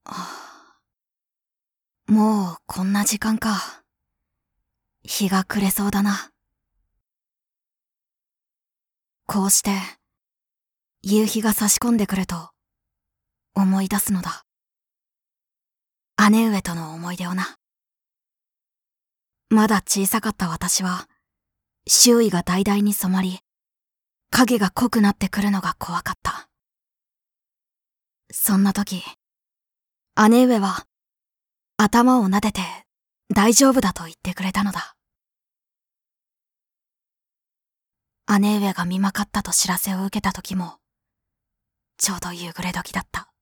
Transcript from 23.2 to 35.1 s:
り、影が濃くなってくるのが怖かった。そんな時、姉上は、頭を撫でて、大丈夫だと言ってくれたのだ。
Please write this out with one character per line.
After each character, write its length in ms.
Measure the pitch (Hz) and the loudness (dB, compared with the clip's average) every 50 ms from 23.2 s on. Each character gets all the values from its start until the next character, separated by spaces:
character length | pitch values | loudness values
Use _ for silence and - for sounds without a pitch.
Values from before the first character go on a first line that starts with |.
り、 180 | 185 185 185 185 _ _ _ _ _ _ _ _ _ _ _ _ _ _ _ _ _ _ | 0 -2 -6 -10 _ _ _ _ _ _ _ _ _ _ _ _ _ _ _ _ _ _
影 280 | - 226 254 220 247 220 | 2 2 4 4 2 0
が 120 | 202 180 | 0 -2
濃 180 | _ - 254 233 | _ 0 -2 0
く 120 | - 233 | 2 2
な 100 | 208 202 | 2 2
っ 60 | 196 | 2
て 120 | _ 202 190 | _ -4 -4
く 140 | - 202 | -2 -2
る 80 | 196 208 | 0 0
の 100 | 202 190 | 0 -2
が 140 | - - - _ | -2 -6 -6 _
怖 220 | - - 170 - | -8 -8 -8 -6
か 100 | - - | -6 -8
っ 20 | - _ | -10 _
た。 260 | _ - - - - _ _ _ _ _ _ _ _ _ _ _ _ _ _ _ _ _ _ _ _ _ _ _ _ _ _ _ _ _ _ _ _ _ _ _ _ _ | _ -6 -6 -6 -16 _ _ _ _ _ _ _ _ _ _ _ _ _ _ _ _ _ _ _ _ _ _ _ _ _ _ _ _ _ _ _ _ _ _ _ _ _
そ 260 | - - - - 196 | -8 -4 0 2 4
ん 60 | 190 | 4
な 100 | 196 196 | 4 2
時、 300 | 196 202 202 - 196 180 - - - _ _ _ _ _ _ _ _ _ _ _ _ _ _ _ _ _ _ _ _ - 214 214 | 2 -2 -4 -4 -6 -10 -10 -14 -20 _ _ _ _ _ _ _ _ _ _ _ _ _ _ _ _ _ _ _ _ 4 6 6
姉 160 | 233 247 254 | 8 6 6
上 120 | 254 240 214 | 6 4 2
は、 260 | 196 190 185 - - _ _ _ _ _ _ _ _ _ _ _ _ _ _ _ _ _ _ | 0 -2 -4 -6 -10 _ _ _ _ _ _ _ _ _ _ _ _ _ _ _ _ _ _
頭 440 | - 214 202 214 233 247 254 254 254 | 0 2 4 6 6 6 6 4 4
を 80 | 208 190 | 4 2
撫 120 | 190 202 | 0 0
で 120 | 196 214 | 0 -2
て、 100 | - 190 180 - - - _ _ _ _ _ _ _ _ _ _ 196 | -4 -4 -10 -10 -12 -16 _ _ _ _ _ _ _ _ _ _ 2
大 180 | 208 196 226 | 4 4 6
丈 180 | 220 - 277 269 | 6 6 6 6
夫 100 | 254 262 | 4 4
だ 120 | - 180 | 0 0
と 120 | - - 170 | -4 -4 -12
言 80 | 160 | -14
っ 40 | - | -18
て 160 | _ _ 185 180 | _ _ -10 -8
く 80 | - | -6
れ 100 | 185 190 | -6 -4
た 100 | - - | -2 -2
の 100 | 202 202 | -2 -2
だ。 220 | 180 - - - _ _ _ _ | -4 -6 -12 -12 _ _ _ _